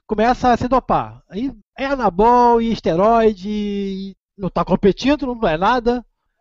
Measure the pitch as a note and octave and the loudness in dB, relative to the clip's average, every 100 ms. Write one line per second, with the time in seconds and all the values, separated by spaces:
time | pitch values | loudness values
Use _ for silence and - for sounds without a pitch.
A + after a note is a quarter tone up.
0 | - G#3 A3+ B3 B3+ A#3 A#3+ B3+ - E3+ | -8 0 0 2 2 0 0 -2 0 -2
1 | A2 A#2 _ F#3 C4+ G#3+ _ - C4+ C#4 | -2 -12 _ -8 -8 -10 _ -10 -6 -2
2 | A3 F3 A3+ B3 A#3+ A#3 A3+ G#3+ G#3 E3 | -2 2 4 4 4 2 0 -2 0 2
3 | G#3 A#3 A3 G3+ F#3+ G#3 G#3 G3+ G3 F#3+ | 2 4 2 0 -4 -6 -4 -4 -6 -8
4 | G3 F#3+ _ - F#3 - E3+ F#3 G3+ F3 | -10 -14 _ -10 -6 -4 -2 2 2 2
5 | B3+ D4 C4+ A#3+ G#3+ D#3 G3 B3+ A#3 B3 | 0 -2 -2 -2 -2 0 0 0 0 -4
6 | A3 _ _ _ | -6 _ _ _